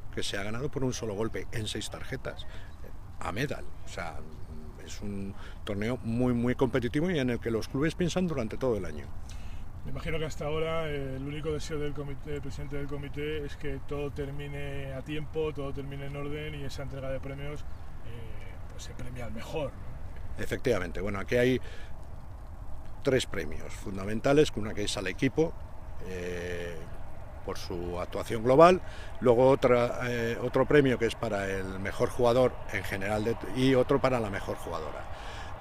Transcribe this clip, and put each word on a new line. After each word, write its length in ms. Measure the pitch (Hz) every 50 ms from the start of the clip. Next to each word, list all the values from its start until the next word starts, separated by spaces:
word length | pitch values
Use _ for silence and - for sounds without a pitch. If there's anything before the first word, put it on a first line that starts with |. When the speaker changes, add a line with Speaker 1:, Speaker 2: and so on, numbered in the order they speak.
| - - -
Speaker 1:
que 100 | 110 101
se 140 | - - 104
ha 60 | 98
ganado 260 | 104 107 120 113 113
por 140 | - 127 131
un 100 | 127 117
solo 200 | - 120 107 98
golpe 320 | 98 110 113 107 92 - -
en 160 | - 113 107 104
seis 220 | - 117 101 -
tarjetas, 520 | - - - - 135 135 - - - - -
eh, 40 | - - - - - - - - - - - - - - -
a 120 | - 82
medal. 340 | 87 107 143 143 - - - - - - -
O 20 | -
sea, 320 | - - 87 82 78 - - - - - - - - - - - - - -
es 160 | - - -
un 320 | 104 101 101 98 98 95 98 - - - - - -
torneo 340 | - 104 101 104 117 127 123
muy, 360 | - 113 113 120 127 127 120
muy 200 | 120 117 123 123
competitivo 560 | - 135 127 - 135 117 120 - 151 160 185
y 80 | 180 151
en 140 | 127 123
el 80 | 120 110
que 100 | - 117
los 180 | 113 107 95 -
clubes 280 | - 135 143 160 -
piensan 320 | - 180 160 - 185 185 170
durante 300 | 156 139 113 104 107 107
todo 200 | 135 127 113 101
el 80 | 90
año. 220 | 80 76 73 - - - - - - - - - - - - - - - - -
Speaker 2:
Me 60 | -
imagino 280 | 131 135 - 160 156 156
que 60 | 156
hasta 200 | 143 - - 160
ahora, 440 | 147 151 160 160 160 165 165 160 156
eh, 260 | 147 143 139 135 131
el 80 | 131 135
único 280 | 143 147 151 147 160
deseo 280 | 151 143 - - 156 147
del 140 | 147 147 139
comité, 380 | 147 143 143 143 135 - 151
del 100 | 147 143
presidente 360 | 139 139 - 143 143 139 139 143
del 100 | 143 143
comité 580 | 147 143 143 135 123 143 147 151 156 151 143
es 100 | 139 -
que 240 | - - 147 135 135 127 -
todo 240 | 147 143 147 143
termine 840 | 127 147 143 135 139 147 147 143 143 135 - 143 143 139 139 135 135
a 80 | 131 127
tiempo, 500 | 147 151 156 147 139 - 160 156 156 151
todo 180 | 147 139 139 135
termine 340 | 139 135 139 139 139 139 139
en 80 | 143
orden 400 | 143 143 143 147 151 151 151 147
y 80 | 143 139
esa 200 | 131 - - 139
entrega 260 | 127 131 135 131 131
de 100 | 135 131
premios, 420 | 135 135 135 139 139 143 147 143
eh, 920 | - - - - - - - - - 120 120 117 - - - - - - - - - - - -
se 140 | - - -
premia 320 | - - 123 123 123 120
al 60 | 113
mejor, 400 | 107 117 - - - 160 147 120
¿no? 720 | - - - - - - - - - - - - - - 107
Speaker 1:
Efectivamente. 580 | - 117 101 - - 110 95 90 90 - 90
Bueno, 180 | 92 104 101 98
aquí 180 | 95 - 123 123
hay 240 | 123 127 131 113 - - - - - - - - - - - - - - - - - - - - - - - - - - - - -
tres 220 | 139 127 123 -
premios 480 | - - 95 78 - - 78 78 73 -
fundamentales, 800 | - - - 95 98 95 101 110 113 - 139 143 151 151 - -
una 180 | - 104 110 92
que 100 | 104 104
es 140 | 101 - 107
al 100 | 98 92
equipo, 460 | 92 - 135 127 - 156 160 175 - - - - - - - - - - - 92
eh, 680 | 92 90 90 90 90 87 87 90 90 87 85 85 82 82 82 - - - - - - - - - - - -
por 120 | 98 90 -
su 420 | - - 98 85 87 87 87 87
actuación 440 | 87 - - 101 92 - 117 113 107
global, 380 | 123 131 147 165 175 185 180 - - - - - - - -
luego 280 | - 127 117 117 131 131
otra, 500 | 135 135 - 123 123 120 120 120 113 - 127
eh, 320 | 123 120 120 117 117 117 -
otro 240 | 113 123 - 147 131
premio 320 | - 151 151 135 135 120 107
que 80 | 117
es 100 | 110 -
para 320 | - - 113 104 98 98 98
el 320 | 98 95 95 95 95 95
mejor 300 | 98 98 - - 127 113
jugador 440 | - - 123 120 117 127 127 123 - - - - -
en 100 | 101 92
general 400 | - 101 98 98 101 107 110 107
de, 120 | 113 117 - - - 139
y 200 | 131 127 135 135
otro 260 | 127 127 123 143 135
para 180 | - 131 127 117
la 100 | 113 101
mejor 260 | 98 95 - - 104 -
jugadora. 460 | - 92 85 82 76 73 69 69 - - - - - - - - - - - -